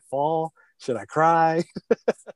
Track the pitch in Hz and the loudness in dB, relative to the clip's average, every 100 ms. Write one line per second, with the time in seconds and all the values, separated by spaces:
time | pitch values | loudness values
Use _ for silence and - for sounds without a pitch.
0 | - 135 151 160 160 - _ _ - 113 | -10 -4 -2 -2 -4 -10 _ _ -8 -8
1 | 101 151 160 165 160 160 175 - - - | -4 0 2 4 2 0 -4 -6 -4 -2
2 | - - - | -2 -6 -8